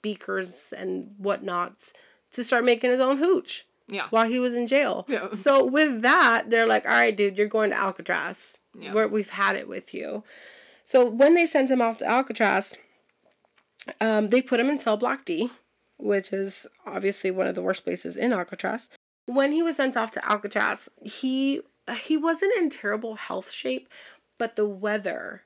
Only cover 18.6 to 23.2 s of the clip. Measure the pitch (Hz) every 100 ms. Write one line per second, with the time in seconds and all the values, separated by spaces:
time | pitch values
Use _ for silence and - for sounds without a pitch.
18.6 | 190 226 - _ _ _ - 247 277 311
19.6 | 330 302 269 254 226 - - 208 208 208
20.6 | 208 - - _ 214 - 262 262 269 277
21.6 | - _ - 240 - 311 320 330 381 480
22.6 | 320 - 208 214 226 214